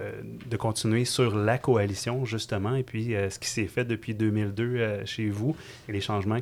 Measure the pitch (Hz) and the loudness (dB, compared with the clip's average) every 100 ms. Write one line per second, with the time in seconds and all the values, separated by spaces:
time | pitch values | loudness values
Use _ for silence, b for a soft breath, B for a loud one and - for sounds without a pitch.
0 | 101 - - 113 120 110 110 - 113 113 | -4 -8 -10 -10 -6 -2 -2 0 2 2
1 | 123 - 120 107 107 127 - 113 101 95 | 2 2 4 4 4 4 4 4 4 0
2 | 120 127 120 110 - 104 104 131 - 113 | -2 -2 -2 -4 -2 -2 0 0 -2 -4
3 | 117 104 98 - - - 101 - 117 110 | 0 0 0 -2 -4 -2 -2 0 0 -2
4 | - 107 110 107 101 101 120 123 110 101 | -2 2 2 4 0 0 0 0 0 -2
5 | 104 - 107 101 127 160 B B - 101 | -4 -2 -2 0 -2 -2 B B -6 -4
6 | 98 104 101 117 | 0 0 2 0